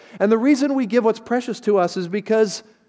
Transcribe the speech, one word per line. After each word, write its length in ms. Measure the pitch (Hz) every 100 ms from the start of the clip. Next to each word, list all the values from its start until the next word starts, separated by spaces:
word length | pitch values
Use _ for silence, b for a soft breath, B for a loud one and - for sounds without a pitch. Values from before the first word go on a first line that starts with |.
| B 202
And 140 | 208
the 60 | 226
reason 340 | 262 269 285
we 140 | 269 220
give 180 | 233
what's 160 | 226 220
precious 400 | - 240 247 208
to 160 | 208 196
us 220 | 175 185
is 100 | 175
because 540 | 202 208 220 214 - b b